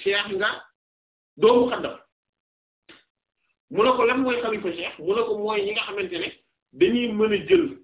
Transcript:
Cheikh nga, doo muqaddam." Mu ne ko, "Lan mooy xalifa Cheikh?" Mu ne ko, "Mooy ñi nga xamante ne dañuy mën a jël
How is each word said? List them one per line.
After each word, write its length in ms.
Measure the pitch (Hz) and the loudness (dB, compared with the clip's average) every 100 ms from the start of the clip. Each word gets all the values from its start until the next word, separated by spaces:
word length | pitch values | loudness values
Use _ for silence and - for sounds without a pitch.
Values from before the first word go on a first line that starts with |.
Cheikh 260 | 190 202 208 190 | -2 -2 -4 -4
nga, 280 | 214 - - _ _ _ _ _ _ - | -4 -4 -12 _ _ _ _ _ _ 2
doo 280 | 220 247 247 | 4 6 2
muqaddam." 320 | 202 160 - _ _ _ _ _ _ _ _ _ - _ _ _ _ _ _ _ | -2 -6 -10 _ _ _ _ _ _ _ _ _ -20 _ _ _ _ _ _ _
Mu 120 | 156 | 0
ne 80 | 240 240 | 2 4
ko, 80 | |
"Lan 140 | 233 254 | 2 2
mooy 180 | 254 240 | 0 -2
xalifa 320 | 233 214 190 | -4 -4 -6
Cheikh?" 260 | 170 180 - | -8 -10 -6
Mu 160 | 160 | -2
ne 80 | 220 | -2
ko, 160 | 226 208 | -2 -2
"Mooy 240 | 214 214 | -2 -2
ñi 80 | 202 | -2
nga 100 | 214 | -4
xamante 360 | 208 202 185 170 | -6 -8 -6 -8
ne 100 | 190 - _ _ _ | -10 -12 _ _ _
dañuy 360 | 131 190 240 240 | 2 2 4 0
mën 200 | 208 214 | 0 0
a 140 | 202 151 | 0 4
jël 300 | 180 151 - | 4 4 -6